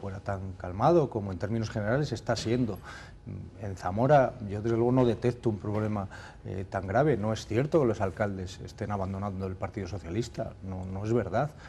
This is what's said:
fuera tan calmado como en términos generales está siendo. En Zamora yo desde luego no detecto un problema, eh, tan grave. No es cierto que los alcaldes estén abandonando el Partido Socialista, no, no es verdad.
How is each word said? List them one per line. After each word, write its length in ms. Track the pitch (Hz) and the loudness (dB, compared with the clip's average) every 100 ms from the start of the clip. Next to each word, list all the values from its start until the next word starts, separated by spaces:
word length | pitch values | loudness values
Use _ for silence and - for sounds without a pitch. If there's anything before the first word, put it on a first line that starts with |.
fuera 180 | 101 98 | -8 -8
tan 340 | - 98 95 | -4 -4 -4
calmado 580 | 92 90 92 131 175 127 | -8 -8 2 6 6 4
como 200 | 110 101 | 0 -4
en 60 | 92 | -4
términos 320 | 101 113 107 | -2 -2 -2
generales 420 | 113 104 127 151 | -2 0 2 0
está 240 | 107 - 113 | -4 -2 -2
siendo. 440 | 113 123 120 92 - - - - - 98 90 - | 2 2 0 -2 -10 -14 -16 -14 -10 -10 -10 -10
En 140 | 104 92 | -8 -4
Zamora 580 | 90 98 131 147 123 - 104 | -2 2 6 8 6 0 -6
yo 140 | 104 | -2
desde 120 | 110 113 | 0 2
luego 160 | 120 | 4
no 140 | 131 123 | 6 4
detecto 420 | 107 120 123 120 | 4 0 2 0
un 120 | 104 | 0
problema, 480 | 104 107 107 107 95 - - - | -2 0 0 0 -4 -8 -16 -14
eh, 220 | 113 98 98 | -8 -6 -4
tan 200 | 101 95 | -4 2
grave. 280 | 104 151 113 | 4 4 4
No 160 | 107 | 2
es 140 | 110 - | -2 0
cierto 340 | 104 147 170 | 0 4 4
que 40 | 127 | 4
los 160 | 104 | 2
alcaldes 580 | 98 87 107 95 92 - | 0 0 -2 -2 -6 -8
estén 300 | - - 101 | -12 -8 -4
abandonando 540 | 104 95 98 101 92 95 | -2 -2 -2 -4 -4 -6
el 100 | 90 | -4
Partido 320 | 95 107 90 | -6 -6 -6
Socialista, 640 | 98 80 95 120 - 110 95 95 | -8 -4 -4 -4 -4 -8 -8 -8
no, 180 | 92 92 | -8 -6
no 200 | 95 104 | -6 0
es 80 | |
verdad. 380 | 117 101 98 147 - | 2 2 0 0 -4